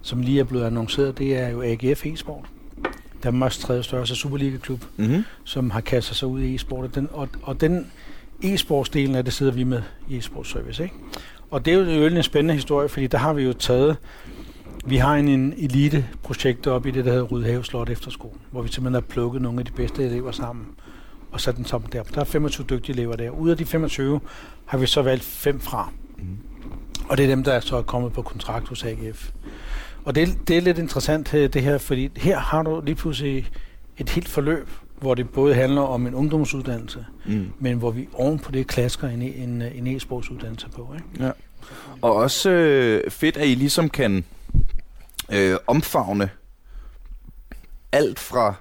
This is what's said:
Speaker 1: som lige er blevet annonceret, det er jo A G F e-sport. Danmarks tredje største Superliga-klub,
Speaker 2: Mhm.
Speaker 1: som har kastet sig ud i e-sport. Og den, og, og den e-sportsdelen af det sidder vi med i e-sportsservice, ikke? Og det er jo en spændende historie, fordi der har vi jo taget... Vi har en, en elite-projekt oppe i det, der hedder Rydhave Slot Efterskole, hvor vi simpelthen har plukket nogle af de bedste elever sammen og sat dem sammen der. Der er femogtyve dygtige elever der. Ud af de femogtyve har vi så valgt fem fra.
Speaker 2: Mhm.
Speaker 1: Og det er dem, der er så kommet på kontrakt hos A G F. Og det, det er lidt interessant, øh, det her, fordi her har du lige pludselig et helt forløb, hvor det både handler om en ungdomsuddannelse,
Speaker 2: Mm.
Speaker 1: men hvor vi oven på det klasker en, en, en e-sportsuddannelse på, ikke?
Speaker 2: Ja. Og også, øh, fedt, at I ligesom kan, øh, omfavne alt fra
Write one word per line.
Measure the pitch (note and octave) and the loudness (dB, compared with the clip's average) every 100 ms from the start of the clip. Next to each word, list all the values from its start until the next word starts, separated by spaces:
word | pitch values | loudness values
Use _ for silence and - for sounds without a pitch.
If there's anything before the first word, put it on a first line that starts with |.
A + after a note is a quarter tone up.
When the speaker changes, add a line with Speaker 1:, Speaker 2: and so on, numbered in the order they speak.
Speaker 1:
som | - B2 | -4 -2
lige | B2 C#3 | 2 4
er | |
blevet | B2 B2+ A#2 | 2 0 0
annonceret, | A#2 A2+ - C#3 C3 | -2 -2 0 0 0
det | C3+ C3 | -2 0
er | B2 | -2
jo | A#2+ | -2
A | B2 A2+ | -2 0
G | C3 D3 | 0 0
F | D3 | -2
e-sport. | D#3+ - D3+ - - - - - - - - | -8 -10 -12 -14 -18 -18 -10 -10 -10 -18 -6
Danmarks | B2+ B2 B2+ - | 0 2 2 -2
tredje | - B2 | -2 -2
største | A#2+ B2+ A#2+ D#3 | 0 -4 -2 -4
Superliga-klub, | D3 C#3 C#3 C3 - B2 - - | -4 -2 -2 -4 -8 -8 -8 -2
Speaker 2:
Mhm. | A2 D#3 A3 - | 2 2 0 -8
Speaker 1:
som | - C#3 B2+ | -8 -2 0
har | G2+ | -2
kastet | - B2+ - A2+ | 0 0 0 -4
sig | C3 | -4
ud | C3 | -2
i | B2+ C3 | -2 -2
e-sport. | - C3 B2+ | -4 -6 -4
Og | C#3 | -4
den, | C#3 | -4
og, | D3+ C3+ - | -4 -8 -8
og | - C3+ | -8 0
den | D#3+ F3 C#3+ - - - - - | 2 2 -2 -14 -14 -14 -16 -4
e-sportsdelen | F#3 G3+ - C#3+ B2+ D3+ C#3 B2+ | 0 0 2 2 2 0 2 2
af | B2 | 0
det | |
sidder | - C#3 | 2 2
vi | B2 | 2
med | B2+ B2 A2 - - | 0 0 -4 -10 -6
i | C3 | -6
e-sportsservice, | A2 - - - A#2 A2+ | -6 -10 -8 -6 -6 -6
ikke? | F3 - - - - - - | -6 -8 -14 -14 -14 -18 -6
Og | C#3+ B2+ | -2 4
det | |
er | F3+ F#3 D#3+ | 6 6 6
jo | D3+ | 6
en | E3+ | 6
spændende | D3+ D3+ D#3 | 4 4 4
historie, | D3+ C3 D3 C#3+ | 2 2 2 2
fordi | - C3 | 0 0
der | C3+ | 2
har | C#3+ | 2
vi | D3+ | 2
jo | C3 | 0
taget... | B2 - B2 C#3+ C#3+ - - - - - - - - - | 0 2 4 6 2 -4 -18 -18 -16 -16 -18 -16 -12 0
Vi | C3+ | 4
har | C3 D3 | 6 6
en, | D3 | 6
en | C3+ C3 - | 4 2 0
elite-projekt | D3 B2+ D3 D3 A#2+ - - B2 C3+ A#2 - | 0 4 4 4 0 -6 -8 0 0 2 0
oppe | B2+ C3 | 0 0
i | |
det, | B2+ B2 | 0 2
der | |
hedder | B2 A#2+ | 2 2
Rydhave | B2 A2+ B2 A#2+ | 0 0 0 -2
Slot | B2 A#2 | -4 -4
Efterskole, | A2+ - A2+ A2 - - | -4 -6 -12 -14 -16 -12
hvor | B2+ | -8
vi | A2+ | -6
simpelthen | - B2+ | -2 0
har | B2 | 0
plukket | - - A#2+ B2+ | 0 -2 -2 -2
nogle | B2 A#2+ | -2 -2
af | A#2+ | -6
de | |
bedste | - A#2 - | -4 -4 -2
elever | C3 A#2+ B2+ | -2 -2 -4
sammen | A#2 A#2+ A#2+ G#2+ - - - - - - | -6 -8 -8 -12 -16 -18 -18 -18 -18 -12
og | - | -2
sat | - A#2+ | -2 -2
dem | A#2+ | -2
sammen | B2 - | -4 -4
der. | B2 | -6
Der | G#2+ - | -4 -2
er | C#3+ | 0
femogtyve | D3+ D3 - C3+ | 2 0 -2 -2
dygtige | B2+ - | -2 -2
elever | B2+ A#2 A#2 | -2 -2 -4
der. | A#2+ | -4
Ud | C3+ D#3+ | 0 2
af | E3 | 2
de | E3+ | 2
femogtyve | E3 D#3+ - C3+ D3 - - - - - | 0 0 0 0 0 -2 -14 -18 -18 -4
har | C3+ | 0
vi | B2+ | 2
så | - | 4
valgt | C3 C3 | 4 2
fem | - - D3 C#3 | -2 -2 0 0
fra. | - A#2 G2+ - - - | -2 -4 -4 -8 -14 -12
Speaker 2:
Mhm. | F2 G2 - - - - - - - | -10 -10 -12 -14 -12 -12 -8 -6 0
Speaker 1:
Og | C3+ | 4
det | |
er | C#3 | 6
dem, | C3 | 6
der | C3 | 4
er | B2+ | 2
så | - B2 | 2 -2
kommet | A2+ B2 B2 | 0 0 -2
på | A2+ | -2
kontrakt | A2 A2 - A2+ A2 | -6 -8 -6 -6 -6
hos | B2 | -6
A | A#2 | -6
G | A2+ A2+ A2 | -6 -8 -8
F. | - - - - - - - - - | -10 -10 -12 -12 -8 -8 -8 -10 -2
Og | C3+ | 2
det, | F3 - - | 2 2 4
det | E3 | 4
er | |
lidt | F3 E3+ | 4 2
interessant, | E3 C#3 B2+ D#3 C#3+ | 0 0 2 0 2
øh, | D3+ C#3 | 4 4
det | C#3+ | 4
her, | C3 C#3+ | 2 2
fordi | - B2+ C3+ - | 0 -2 -2 0
her | E3+ E3+ | 2 2
har | - D#3 | 2 0
du | D#3+ D#3+ C#3+ | 2 -2 -2
lige | D#3+ | -2
pludselig | E3 C3 C#3+ C3 B2+ - - - - - | -2 -2 -2 0 -2 -4 -8 -12 -18 -8
et | B2 | -2
helt | D#3+ - | -2 0
forløb, | - C#3+ D#3+ - - - - | 0 2 0 -2 -12 -12 -6
hvor | C3+ B2 | 0 0
det | A#2+ | 0
både | - C#3+ | 4 6
handler | B2 C3 C#3 | 6 6 4
om | C#3 B2 B2 | 2 0 -2
en | B2+ | 0
ungdomsuddannelse, | D3 D#3 C#3+ C#3 C3 A#2 A2+ - A2+ - - | 2 2 0 -2 -4 -6 -6 -12 -14 -12 -4
Speaker 2:
Mm. | G#2 F#2+ - | -2 -2 -4
Speaker 1:
men | C3 A#2+ | -2 0
hvor | A#2 | 0
vi | A2+ C#3 | -2 -8
oven | - C3 D3+ | 0 0 0
på | - | -2
det | C3 C3 | -4 -2
klasker | - B2 - C#3 | 0 0 0 -4
en, | A#2+ | -4
en, | B2 C3+ B2 A#2+ A#2 B2 | -6 -6 -6 -4 -6 -6
en | B2 C3 | -4 -4
e-sportsuddannelse | - B2+ A#2 B2 A2+ - B2 | -6 -6 -6 -8 -10 -10 -12
på, | - B2 D3 | -12 -12 -12
ikke? | E3 - C3 | -12 -4 -4
Speaker 2:
Ja. | - - - - - C#3+ B2+ | -4 -14 -18 -18 -18 -18 -2
Og | A#2+ G#2+ | 2 4
også, | B2+ - G3 | 4 4 6
øh, | F3+ D#3+ C#3 A#2+ G#2+ - | 6 8 8 6 4 2
fedt, | - D#3 - | 2 0 4
at | D3 | 4
I | B2 | 4
ligesom | C#3 C3+ C3 | 4 4 2
kan, | - A#2+ F#2+ E2+ - - - - - - - - - - | 2 2 2 0 -10 2 6 6 4 -2 -16 -18 -14 -2
øh, | G2+ F#2+ F#2 - | 2 4 4 4
omfavne | C3+ - D#3 G2 G2+ G2 - - - - - - - - - - - - - - - - | 2 2 0 0 0 0 -2 -20 -20 -16 -16 -14 -18 -16 -16 -16 -20 -18 -18 -16 -18 0
alt | C3+ C#3 - | 2 2 0
fra | - B2 A2 G2 | -2 2 2 0